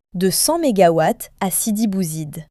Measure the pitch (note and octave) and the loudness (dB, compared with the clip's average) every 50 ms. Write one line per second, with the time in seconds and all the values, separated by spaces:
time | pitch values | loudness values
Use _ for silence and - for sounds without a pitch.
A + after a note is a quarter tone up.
0 | _ _ - F3+ F3+ F#3+ F3 - - - D#4 E4+ E4 C#4+ A3 G3 F#3 E3+ E3 D#3+ | _ _ -6 -2 -2 0 0 0 0 0 0 0 0 0 4 6 6 6 6 4
1 | D#3 D#3+ - - - - _ _ - F#3 - - - A3+ G#3+ G#3 A3+ G#3+ F#3+ F#3+ | 2 0 0 -4 -8 -20 _ _ -6 -4 -4 -4 -4 -2 -2 -2 -2 -2 0 -2
2 | F#3+ D#3+ D#3 D#3+ D#3 D3+ C#3+ D#3+ D#3 _ | -2 -4 -4 -8 -8 -10 -12 -14 -18 _